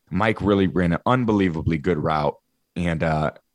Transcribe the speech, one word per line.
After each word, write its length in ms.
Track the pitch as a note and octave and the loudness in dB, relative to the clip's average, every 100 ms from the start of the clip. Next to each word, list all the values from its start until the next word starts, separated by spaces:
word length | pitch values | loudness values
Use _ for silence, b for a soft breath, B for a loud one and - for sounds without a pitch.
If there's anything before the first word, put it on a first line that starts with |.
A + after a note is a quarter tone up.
| - | -8
Mike 300 | F#2 A2 G#2+ | -2 -2 0
really 280 | F#2+ G2 F#2 | 2 2 2
ran 240 | F2+ F2 | 2 0
an 80 | E2+ | 0
unbelievably 760 | A2+ B2+ A#2 G#2 F#2+ D#2+ D#2+ E2 | 0 0 2 2 2 0 -2 -2
good 200 | D#2+ D#2 | -2 -2
route. 400 | D#2 D#2 D2 - _ _ _ - | -2 -2 -2 -6 _ _ _ -6
And, 260 | F2 E2 | -4 -2
uh, 300 | E2 D#2 D2+ - _ | -2 0 -2 -6 _